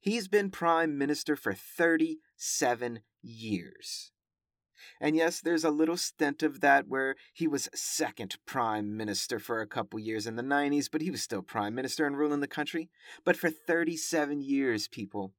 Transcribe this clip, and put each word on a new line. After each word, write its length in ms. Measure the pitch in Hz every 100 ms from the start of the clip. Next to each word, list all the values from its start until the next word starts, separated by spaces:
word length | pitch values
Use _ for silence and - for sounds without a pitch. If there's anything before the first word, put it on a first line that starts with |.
He's 280 | - 233 190
been 220 | 208 196
Prime 460 | - 170 165 165 143
Minister 380 | 139 147 -
for 180 | 147 -
thirty-seven 1500 | 95 - - 170 165 160 156 _ _ - - 135 120 120 113 107 _
years. 920 | 120 113 110 98 82 - - - - _ _ _ _ _ _ _ - -
And 160 | 151 156
yes, 240 | 165 170
there's 240 | 160 170
a 60 | 160
little 260 | 151 160 175
stint 460 | - - 151 147
of 180 | 156 147
that 260 | 143 139 -
where 260 | 135 135 135 -
he 140 | - 165
was 200 | 139 -
second 640 | - - - 135 - 101 - -
Prime 500 | 135 113 107 104 107
Minister 420 | 107 98 - 113
for 220 | - 113
a 60 | 107
couple 320 | 131 101 113
years 300 | 110 110 104
in 80 | 113
the 60 |
nineties, 460 | 131 143 143 143 139
but 120 | 156
he 100 | 160
was 120 | 131
still 200 | - 104
Prime 320 | 92 113 104
Minister 320 | 117 127 - 147
and 100 | 139
ruling 240 | 151 147
the 60 | 143
country. 420 | - 147 170 165 _ - -
But 120 | - 180
for 140 | 175
thirty-seven 920 | 156 - 170 165 160 - 170 147 147
years, 440 | 139 139 135 110 -
people. 460 | - 98 104 95